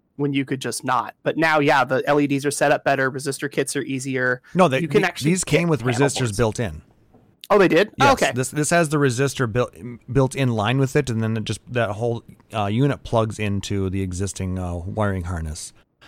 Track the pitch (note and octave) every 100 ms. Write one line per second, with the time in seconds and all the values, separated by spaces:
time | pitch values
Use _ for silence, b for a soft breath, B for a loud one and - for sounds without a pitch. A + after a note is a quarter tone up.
0 | _ - C#3+ C#3 C3+ C3 B2 - C3 B2
1 | G#2+ - D3 B2 D#3+ D#3 C#3+ C#3+ B2 C3
2 | - D3 C#3 C#3 C#3+ - D3 C#3+ C#3+ C3+
3 | C3 C3 D3 - C#3+ - C3+ C#3+ B2+ C3
4 | C3+ C3 B2+ B2 B F3 E3+ C3 D#3+ G3+
5 | F3+ - D#3 F#3 - D3 E3+ C#3+ A#2+ A#2+
6 | C#3 - A#2+ G#2 A2+ G#2 G#2 D#2 - _
7 | _ _ _ _ - G3+ F3 D#3+ G#3+ -
8 | C#4 C4 D3 A#2+ C3 D3+ D3+ E3+ D#3 D3+
9 | C#3 A#2 C#3 - A#2+ A#2+ A#2+ - A#2+ A#2+
10 | - C3+ C3 C#3 C3 A2 G#2 C3+ C3+ D3+
11 | C3 A2+ A2 A2+ G#2+ G#2+ - B2 G#2 G2+
12 | A#2 A#2 - - _ A2 G2+ A2+ C#3+ G#2
13 | - A#2 A2 G2+ G#2 G2 - G2+ F#2+ F#2+
14 | F#2 F2+ G2 - F#2 F#2 F2+ F2 F2+ G#2
15 | G#2 F#2+ E2+ F2 D#2 D#2+ - - b _